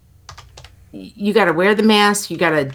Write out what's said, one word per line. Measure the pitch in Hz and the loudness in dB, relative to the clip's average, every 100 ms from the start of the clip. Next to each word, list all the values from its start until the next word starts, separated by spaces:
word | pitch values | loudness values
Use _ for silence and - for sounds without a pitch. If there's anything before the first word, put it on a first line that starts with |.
| _ _ - - - - - - - | _ _ -20 -20 -20 -20 -20 -20 -20
y-, | - 92 - | -20 -18 -8
you | 202 | -2
gotta | 208 185 | 0 2
wear | 160 190 214 | 2 0 2
the | |
mask, | 220 208 208 202 - | 2 4 2 0 -6
you | 165 | -4
gotta | 175 160 135 | -2 0 -4